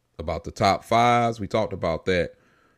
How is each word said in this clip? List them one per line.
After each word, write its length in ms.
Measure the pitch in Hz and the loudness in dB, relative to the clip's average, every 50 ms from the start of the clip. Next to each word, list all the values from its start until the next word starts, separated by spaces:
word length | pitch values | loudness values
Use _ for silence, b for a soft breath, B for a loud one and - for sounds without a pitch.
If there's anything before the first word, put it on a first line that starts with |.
| _ _ _ - | _ _ _ -10
about 260 | 80 82 82 85 - | -8 -6 -6 -6 -8
the 80 | - - | -10 -4
top 320 | - 110 98 90 - - | 0 2 2 2 0 0
fives. 560 | - 113 117 117 120 120 120 120 117 113 117 | 0 2 4 4 4 4 2 2 0 -2 -4
We 80 | 101 - | -6 -4
talked 240 | - 110 104 - 98 | -2 -2 -2 -4 -4
about 340 | 87 - 85 80 78 - | -4 -4 -4 -4 -2 -2
that, 280 | 95 92 87 82 - - _ _ _ _ _ _ _ _ | 0 0 0 0 -2 -6 _ _ _ _ _ _ _ _